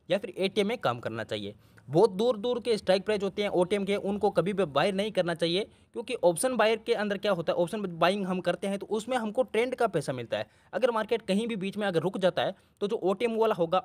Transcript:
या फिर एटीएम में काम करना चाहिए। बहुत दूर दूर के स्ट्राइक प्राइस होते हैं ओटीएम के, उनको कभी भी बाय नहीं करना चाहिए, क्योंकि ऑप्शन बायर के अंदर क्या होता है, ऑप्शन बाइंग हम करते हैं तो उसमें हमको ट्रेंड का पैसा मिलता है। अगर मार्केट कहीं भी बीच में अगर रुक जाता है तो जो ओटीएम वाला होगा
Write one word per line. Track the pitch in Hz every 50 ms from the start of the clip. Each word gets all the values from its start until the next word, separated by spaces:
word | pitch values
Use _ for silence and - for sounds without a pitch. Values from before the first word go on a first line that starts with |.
| _ -
या | 170 202
फिर | - 202 - -
एटीएम | 185 196 196 214 196
में | 202 240 -
काम | - 127 120 120
करना | - 120 110 113 107
चाहिए। | - 113 107 101 98 104 - _ _ _ - _ -
बहुत | 135 165 208 -
दूर | 190 185 226 247 247
दूर | 202 196 247 247 240
के | - 240 226 196
स्ट्राइक | - - 185 196 180
प्राइस | 208 214 202
होते | 196 190 185 -
हैं | 202 196
ओटीएम | - 175 180 170 208 202 196
के, | 180 196
उनको | 202 - 196 208 202 214 202
कभी | 190 180 160 190
भी | 208 180 190
बाय | 151 131 139 160 202
नहीं | 190 196 202 220
करना | - 190 175 175 170
चाहिए, | 160 170 170 170 185 220 - - _ _ _ _
क्योंकि | 226 226 - 247 - -
ऑप्शन | 180 170 165 - 262 254
बायर | 214 208 220 226 220
के | - 233 233
अंदर | 196 214 208 202 196
क्या | - 208
होता | 196 170 160 -
है, | 170 -
ऑप्शन | 175 165 - 214 202 185 170 165
बाइंग | 170 175 196 208 190
हम | 180 185 185
करते | 170 180 175 - -
हैं | 196 196 196
तो | 190 -
उसमें | 196 220 208 233 254
हमको | 247 220 214 208 254 262
ट्रेंड | - - 214 240 262 254
का | - 240 214
पैसा | - 156 - -
मिलता | 135 123 120 - 110 104
है। | 110 - _ _ _ _
अगर | - 190 247 240
मार्केट | 226 220 214 208 240 220
कहीं | 226 - 185 202 233
भी | 226 233
बीच | 190 185 196 190
में | 202 214
अगर | 202 170 165
रुक | 147 185 - 208
जाता | 185 180 170 -
है | 123 160 202 - _ _ _ _
तो | 202 202
जो | 233 -
ओटीएम | 160 185 202 196 240 233 226
वाला | 220 226 220 214
होगा | 160 170 165 175 185 -